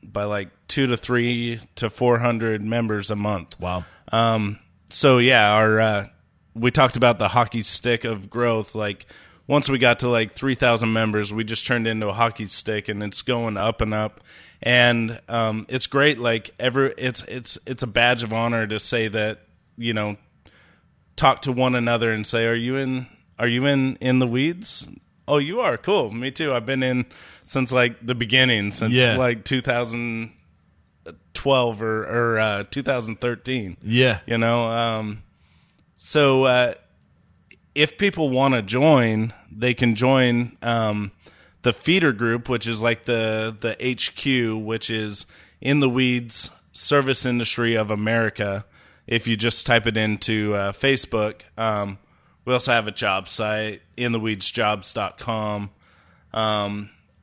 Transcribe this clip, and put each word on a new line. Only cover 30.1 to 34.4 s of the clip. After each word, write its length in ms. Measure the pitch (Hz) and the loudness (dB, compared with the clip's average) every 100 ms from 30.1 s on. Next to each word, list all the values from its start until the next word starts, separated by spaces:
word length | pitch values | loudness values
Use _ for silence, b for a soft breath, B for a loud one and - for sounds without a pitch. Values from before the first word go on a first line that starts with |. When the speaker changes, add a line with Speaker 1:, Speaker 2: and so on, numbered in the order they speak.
| 113 113 - _ _ _ _ _ _ - - _ | -6 -10 -14 _ _ _ _ _ _ -20 -20 _
Speaker 1:
twelve 480 | - 139 131 120 104 | -6 2 2 2 -2
or, 220 | 110 110 | -4 -4
or, 360 | 87 117 117 113 | -2 0 2 2
uh, 260 | 110 101 101 | 0 0 -6
two 120 | 143 | -6
thousand 360 | 127 127 110 110 | -2 -2 -4 -6
thirteen." 600 | 123 117 - 131 98 87 | -6 -6 -6 -6 -6 -10
Speaker 2:
Yeah. 360 | 101 117 127 101 - | -2 2 4 2 -2
Speaker 1:
You 100 | |
know, 280 | 117 | 0